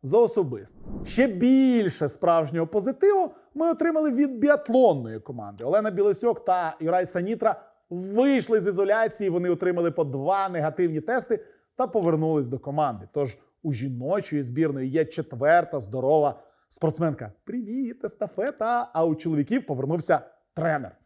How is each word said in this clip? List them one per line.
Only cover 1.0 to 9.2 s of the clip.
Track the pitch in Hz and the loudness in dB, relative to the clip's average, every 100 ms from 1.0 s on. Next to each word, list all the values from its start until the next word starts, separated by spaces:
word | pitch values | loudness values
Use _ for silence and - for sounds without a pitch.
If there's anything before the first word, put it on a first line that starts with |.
| - | -6
Ще | - 262 | 2 2
більше | 185 240 262 269 240 196 - 147 | 4 4 6 6 4 0 -2 -4
справжнього | - 175 165 151 165 160 | 0 2 2 2 -2 -2
позитиву | 214 196 262 392 392 359 - _ | -2 -2 2 2 4 0 -6 _
ми | - 330 | -2 0
отримали | 320 330 311 302 | 2 0 2 0
від | 240 285 247 | 2 0 2
біатлонної | 285 294 294 240 240 147 117 110 | 2 2 4 6 6 4 -4 -10
команди. | - 123 104 101 | -12 -14 -12 -8
Олена | 117 190 214 | 0 2 0
Білосьок | 190 202 196 233 226 - | 0 0 2 0 -2 0
та | 185 165 156 | 0 0 -4
Юрай | 160 180 180 | 0 0 0
Санітра | 180 180 226 226 196 - _ _ | -2 -4 0 0 -2 -10 _ _
вийшли | 175 190 208 269 269 - 220 | -10 -4 2 4 4 2 0
з | 185 | 2
ізоляції, | 185 196 214 226 220 | 0 2 2 0 -2